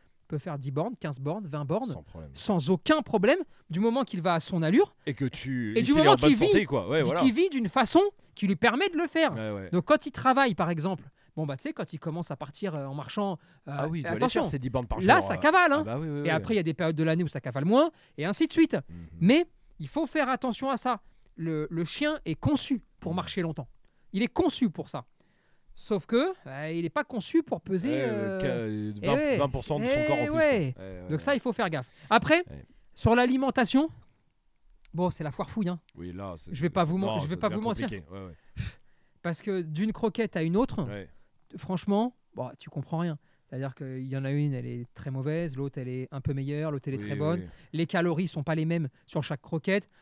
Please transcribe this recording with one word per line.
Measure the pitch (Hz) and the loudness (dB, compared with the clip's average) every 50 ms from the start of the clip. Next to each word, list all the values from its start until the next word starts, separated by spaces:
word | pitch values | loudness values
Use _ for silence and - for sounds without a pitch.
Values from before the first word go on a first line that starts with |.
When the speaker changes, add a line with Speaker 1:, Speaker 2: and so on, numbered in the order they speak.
| _ _ _ _ _ - | _ _ _ _ _ -8
Speaker 1:
peut | 160 | -8
faire | 143 - 185 147 | -6 -6 -6 -8
dix | 143 127 139 | -8 -6 -4
bornes, | 131 147 170 240 247 | -2 -2 -2 -2 -4
quinze | - - 156 139 127 | -6 -8 -8 -8 -6
bornes, | 135 147 170 220 208 | -4 -4 -4 -4 -6
vingt | 151 143 147 147 | -8 -6 -6 -4
bornes, | 131 160 220 262 233 | -2 -2 -2 -2 -4
Speaker 2:
Sans | 151 - - | -8 -10 -12
problème. | - - 160 - - - | -16 -16 -16 -16 -10 -6
Speaker 1:
sans | - - - 202 170 127 156 | -2 0 2 2 2 2 2
aucun | 185 - - - 311 311 | 2 2 4 4 4 4
problème, | - - - 208 180 226 311 381 311 - - _ _ - | 2 0 0 2 4 4 4 4 0 -4 -12 _ _ -6
du | 156 180 | -2 0
moment | 214 233 226 269 254 | 2 2 2 0 -2
qu'il | - - 180 | -2 -4 -2
va | 160 185 170 | 0 0 0
à | 160 | 0
son | - - 190 170 160 | 0 -2 -2 0 2
allure. | 156 190 302 403 - _ _ - | 4 6 4 4 4 _ _ -8
Speaker 2:
Et | 151 127 | -6 -4
que | - 139 | -2 -2
tu, | 123 - - - 131 135 123 120 107 110 | -4 -4 -6 -6 -4 -4 -4 -2 0 0
Speaker 1:
Et | - | 2
Speaker 2:
et | |
Speaker 1:
du | - - | 4 6
Speaker 2:
qu'il | 294 311 | 6 8
est | 311 | 8
Speaker 1:
moment | 285 | 8
Speaker 2:
en | 277 | 8
bonne | 120 135 302 | 8 8 6
Speaker 1:
qu'il | 269 214 | 6 6
vit, | 330 | 6
Speaker 2:
santé, | 415 403 - - | 6 6 4 4
quoi. | - 139 120 87 | 2 0 -2 0
Ouais, | 95 139 160 | 2 2 2
Speaker 1:
du, | 139 | 4
Speaker 2:
voilà. | 120 - 175 | 4 4 4
Speaker 1:
qu'il | 269 262 214 | 4 4 6
vit | 285 359 381 | 4 2 2
d'une | 294 262 226 | 2 0 -2
façon | 175 - 269 233 - - 330 392 403 - _ _ _ _ | 0 2 2 4 6 6 6 4 4 0 _ _ _ _
qui | - 208 | -2 0
lui | 190 202 | 0 2
permet | - - 240 214 269 392 403 | 4 4 4 4 4 2 0
de | 349 | 0
le | 302 349 | 0 -2
faire. | 302 - 330 320 269 151 | 0 2 2 2 2 0
Speaker 2:
Ouais, | 117 110 107 | -2 -4 -4
ouais. | 104 98 95 90 | -4 -6 -4 -2
Speaker 1:
Donc | - 180 - | -2 0 2
quand | - 302 294 - | 4 2 2 2
il | 285 | -2
travaille, | - - - 262 254 269 269 247 180 | -8 -2 2 2 4 4 2 2 2
par | - 175 160 | 0 0 -2
exemple, | 175 156 143 190 190 - - - - _ _ _ _ | -2 -2 -2 -2 -4 -6 -8 -14 -20 _ _ _ _
bon, | 156 156 | -6 -4
bah, | 143 135 | -4 -6
tu | 127 - | -6 -8
sais, | 294 320 | -8 -6
quand | - 190 - | -6 -8 -8
il | - 147 | -10 -8
commence | - 170 151 170 165 - | -8 -6 -6 -6 -6 -8
à | 147 | -8
partir, | - 147 135 - - 202 190 156 | -10 -10 -12 -10 -8 -6 -6 -6
euh, | 147 135 | -6 -6
en | 135 139 | -8 -8
marchant, | 147 131 - - 214 202 196 175 - _ _ _ _ _ | -8 -10 -8 -6 -4 -4 -4 -4 -6 _ _ _ _ _
euh, | 135 143 | -8 -6
Speaker 2:
Ah | 143 139 156 | -4 -4 -2
oui, | 165 165 | -4 -4
il | 139 | -4
doit | 170 | -4
les | 170 | -2
Speaker 1:
attention, | - 254 254 - - 285 | 0 0 0 2 0 0
Speaker 2:
faire, | 165 | 0
ces | 139 139 | -2 -4
dix | 123 131 | -4 -2
bornes | 120 131 123 | -2 -4 -2
par | - 113 113 | -4 -2 2
Speaker 1:
là, | 190 202 285 | 4 6 6
Speaker 2:
jour, | 359 - | 6 4
Speaker 1:
ça | - - | 2 0
Speaker 2:
euh. | |
Speaker 1:
cavale, | - - 302 330 370 359 320 277 | 2 4 4 6 6 6 6 4
hein. | 302 | 2
Speaker 2:
Ah | 311 | 0
bah | 214 233 143 | -2 -4 -4
oui, | 160 | -4
oui, | 156 147 143 | -4 -4 -2
Speaker 1:
Et | |
Speaker 2:
oui. | 147 165 | 0 0
Speaker 1:
après, | 156 156 - - 226 | 0 0 0 0 0
il | |
y | 202 | 0
a | 160 | 2
des | 160 143 | 0 0
périodes | - 175 160 160 | 0 0 0 0
de | 151 160 | 2 2
l'année | 160 160 170 180 | 2 2 2 0
où | |
ça | 147 - 139 | -2 -4 -6
cavale | - 135 120 135 143 | -8 -6 -4 0 2
moins, | 180 220 269 311 330 - _ _ _ _ | 4 6 6 6 4 0 _ _ _ _
et | - 147 | -6 -4
ainsi | 185 202 - 330 | -2 0 0 0
de | 311 - | 2 4
suite. | 330 330 - - | 4 4 4 4
Speaker 2:
Mhm. | 175 - - - - 165 - - 85 | 0 -4 -6 -12 -16 -16 -14 -2 4
Speaker 1:
Mais | - 190 262 320 349 - _ _ _ - - - | 6 6 6 6 4 2 _ _ _ -20 -16 -14
il | 156 131 | -12 -6
faut | - 294 330 | -4 -4 -2
faire | 247 - 311 277 247 | 0 0 0 0 0
attention | 262 - - 247 214 - 262 269 | 0 -2 -2 -4 -4 -2 -2 -4
à | 269 | -2
ça. | 220 - 254 233 - - - - _ _ _ _ | -2 -2 -2 -2 -4 -6 -14 -20 _ _ _ _
Le, | - 160 165 160 151 151 - | -8 -6 -4 -4 -4 -4 -4
le | 175 160 175 | -4 -4 -4
chien | - - - 294 302 311 294 - | -4 -4 -2 -2 -2 -2 -4 -4
est | 160 156 | -6 -4
conçu | - - 269 302 262 - - 277 214 - _ _ _ | -2 0 0 0 0 0 -2 -4 -4 -4 _ _ _
pour | - 175 | -8 -6
Speaker 2:
Mhm. | 165 | -4
Speaker 1:
marcher | 185 180 - - 190 | -4 -6 -4 -4 -4
longtemps. | 170 165 151 - 127 - - _ _ _ _ _ _ - - | -4 -4 -4 -8 -12 -14 -16 _ _ _ _ _ _ -6 -2
Il | 190 247 | -2 -2
est | |
conçu | - - - 370 311 - - 254 202 | 0 2 2 2 2 2 0 0 0
pour | - - 151 - | 0 -4 -10 -10
ça. | - 135 120 _ _ _ _ _ _ _ _ _ _ _ _ - - | -10 -12 -12 _ _ _ _ _ _ _ _ _ _ _ _ -20 -20
Sauf | - - - 220 185 - | -14 -6 -4 -4 -4 -2
que, | - 226 240 294 370 370 - - | 0 0 2 2 0 -2 -6 -12
euh, | - 131 139 151 156 165 | -14 -12 -10 -8 -6 -4
il | 170 170 | -4 -4
est | 160 | -2
pas | - 294 294 | -2 -4 -4
conçu | - 269 226 - - - 330 | -4 -6 -8 -4 0 0 0
pour | 311 - - 165 | 0 0 -4 -6
peser, | - - 190 180 170 269 | -4 -2 -2 -2 0 0
Speaker 2:
Ouais, | 302 277 269 | 0 0 0
Speaker 1:
euh, | 233 214 202 202 196 190 190 190 | 0 -2 -2 -2 -4 -2 -2 -2
Speaker 2:
euh, | - - - 113 110 107 107 107 107 104 101 | -2 -2 -2 -2 -4 -4 -4 -4 -6 -6 -4
Speaker 1:
eh | 104 | -2
Speaker 2:
vingt, | - - | 0 2
Speaker 1:
ouais. | 285 302 294 254 | 2 2 2 2
Speaker 2:
vingt | 175 143 | 2 0
pour | 139 - 127 113 | 0 -2 -4 -4
cent | - 151 151 | -4 -2 -2
de | 220 | 0
son | 247 277 | 0 0
Speaker 1:
Eh | 302 302 | 0 2
Speaker 2:
corps | 302 294 | 2 2
en | 302 294 | 0 0
plus, | 294 | 0
Speaker 1:
ouais. | 302 320 311 294 262 208 151 127 127 | 2 4 4 4 4 2 0 -2 -4
Speaker 2:
quoi. | - 92 | -6 -10
Ouais, | 95 95 90 90 | -12 -12 -12 -6
ouais, | - | -4
Speaker 1:
Donc | 156 147 | -4 -2
ça, | - 277 | 0 0
Speaker 2:
ouais. | 285 | 0
Speaker 1:
il | 233 | 0
faut | - 254 202 | 0 -2 -2
faire | - 220 180 | -2 -2 -2
gaffe. | 156 135 120 - _ - - - | -2 -4 -6 -8 _ -14 0 2
Après, | 214 240 - - 311 339 359 - | 4 4 6 4 4 4 2 -2
Speaker 2:
Ouais. | - 69 - - _ - - - - | -10 -16 -18 -20 _ -20 -20 -20 -6
Speaker 1:
sur | - - 220 233 | 0 2 4 6
l'alimentation, | 247 247 247 254 262 269 262 - - 170 170 - 269 311 320 - - - _ _ _ _ _ _ _ _ _ _ _ _ _ _ _ - - - | 6 4 4 2 2 0 2 2 2 2 4 4 2 2 2 -2 -10 -20 _ _ _ _ _ _ _ _ _ _ _ _ _ _ _ -18 -10 -4
bon, | 165 180 180 | -2 -2 -2
c'est | - - 160 | -2 -4 -6
la | 147 | -6
foire | - - - - | -6 -6 -8 -6
fouille, | - 226 202 175 | -4 -2 -2 -2
hein. | 180 165 _ _ _ | -4 -6 _ _ _
Speaker 2:
Oui, | - 85 90 | -14 -12 -10
là, | 87 95 98 98 87 | -10 -10 -10 -10 -12
c'est, | 80 - - - | -12 -12 -10 -4
Speaker 1:
Je | 127 | -2
vais | 160 170 | -2 0
pas | - 190 170 | 2 2 2
vous | 151 175 | 2 0
men-, | 190 196 | 0 0
Speaker 2:
non, | 208 220 214 | 0 -2 -2
Speaker 1:
je | - | -2
vais | 151 180 | -4 -4
Speaker 2:
ça | |
Speaker 1:
pas | - 220 | -2 -2
Speaker 2:
devient | 208 - 214 | -2 -2 -2
Speaker 1:
vous | 214 | -2
mentir. | 233 208 - - | -2 -2 -2 -4
Speaker 2:
compliqué. | 208 107 95 78 76 | -4 -6 -8 -10 -12
Ouais, | 90 98 95 | -14 -12 -12
ouais. | 90 80 - _ - - - - - - - - - _ _ _ _ _ _ | -14 -14 -18 _ -16 -12 -10 -10 -10 -12 -16 -20 -20 _ _ _ _ _ _
Speaker 1:
Parce | - 170 165 - | -6 -6 -6 -6
que | - 214 196 190 | -4 -4 -4 -4
d'une | 170 156 151 160 208 220 208 | -4 -4 -4 -2 -2 -2 -2
croquette | - - 214 - - 226 196 - | -2 -2 -2 0 -2 -4 -2 -2
à | 180 160 | -2 0
une | 165 175 | 2 2
autre, | 208 269 - - - 151 | 2 0 0 -2 -4 -4
Speaker 2:
Ouais. | 117 104 101 95 - - - - _ _ _ _ _ - | -4 -6 -8 -10 -14 -18 -20 -20 _ _ _ _ _ -18
Speaker 1:
franchement, | 185 - - 185 165 - 202 202 202 233 247 - _ _ _ - | -12 -8 -6 -6 -4 -2 0 0 2 0 -2 -4 _ _ _ -10
bon, | - 127 - - - | -10 -10 -10 -12 -16
tu | - 151 | -18 -12
comprends | - 151 135 - 170 160 | -10 -10 -8 -4 -4 -2
rien. | 175 170 151 143 _ _ _ _ _ | -2 -2 -4 -8 _ _ _ _ _
C'est-à-dire | _ - 127 135 135 131 | _ -10 -8 -8 -8 -8
qu'il | - 143 131 131 131 131 | -10 -12 -10 -8 -8 -8
y | 135 135 | -6 -4
en | 135 135 | -4 -2
a | 135 | 0
une, | 139 147 147 147 135 | 0 0 0 0 -2
elle | 123 123 | -4 -6
est | 123 120 120 120 - _ | -8 -8 -8 -10 -12 _
très | - - 143 | -12 -8 -6
mauvaise, | 131 135 135 151 156 165 175 160 131 | -6 -4 -2 -2 -2 -2 -4 -4 -6
l'autre, | 131 139 139 - 143 | -6 -6 -6 -6 -8
elle | 127 | -8
est | 123 127 127 131 - | -6 -6 -8 -8 -8
un | - 139 | -8 -4
peu | - 160 139 | -4 -2 -2
meilleure, | 135 135 139 147 147 156 160 | -2 -4 -4 -4 -4 -4 -4
l'autre, | 147 135 - | -4 -4 -4
elle | 143 135 | -6 -6
est | |
Speaker 2:
Oui, | 104 104 | -6 -6
Speaker 1:
très | 107 143 | -6 -4
Speaker 2:
oui, | 135 | -2
Speaker 1:
bonne. | 151 156 170 175 | -2 0 -2 -2
Speaker 2:
oui. | 180 170 - - - _ - | -4 -10 -14 -20 -16 _ -4
Speaker 1:
Les | 156 170 | -4 -2
calories | - - 180 170 175 165 151 190 | -2 0 0 0 0 0 -2 -2
sont | 160 - 156 139 | -4 -4 -4 -4
pas | - 160 | -2 -2
les | 160 156 | -2 0
mêmes | 160 170 170 156 131 - _ _ | 0 0 -2 -2 -4 -8 _ _
sur | - - 160 135 | -8 -6 -6 -4
chaque | - 156 - | -4 -6 -10
croquette. | - - 170 160 - - 190 208 - _ _ _ | -8 -6 -6 -4 -2 0 -2 -2 -2 _ _ _